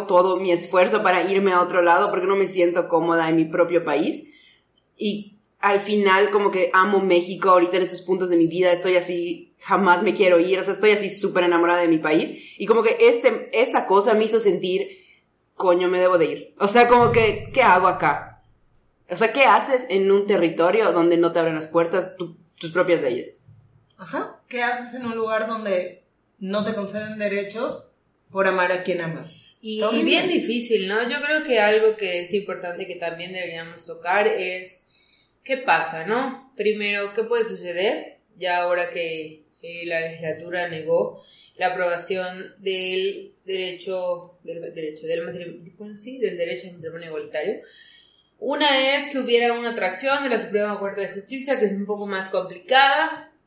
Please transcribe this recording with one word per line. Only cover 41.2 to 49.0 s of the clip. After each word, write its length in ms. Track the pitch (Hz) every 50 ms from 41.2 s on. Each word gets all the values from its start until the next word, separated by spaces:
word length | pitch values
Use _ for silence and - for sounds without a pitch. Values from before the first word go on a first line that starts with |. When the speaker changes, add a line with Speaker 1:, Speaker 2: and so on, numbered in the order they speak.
| - _ _ _ _ _ _
Speaker 3:
la 120 | - 180
aprobación 880 | 185 180 185 180 175 175 170 - - 196 185 185 180 180 185 190 - -
del 760 | _ 196 196 190 185 185 185 185 185 190 196 196 - - - _ _ _
derecho, 920 | 190 190 185 185 180 175 170 - 196 185 185 180 180 175 175 - - _ _ _
del 300 | 165 165 165 170 160 156
derecho, 320 | 165 156 151 156 - 156
del 180 | 160 165 165 170
matrim-, 380 | 175 170 175 175 170 165 - 170 165 _
bueno, 180 | _ 208 214 214
sí, 220 | 202 - 254 262
del 180 | 269 226 190 180
derecho 300 | 175 - - 175 180 -
al 60 | 185 175
matrimonio 340 | 170 156 160 160 170 170 165
igualitario. 520 | 156 151 147 - - 151 156 190 247 - - - - - - - - _ _ _ _ _ _ _ _ _
Una 580 | - 254 285 302 302 294 269 262 262 269 277
es 120 | 285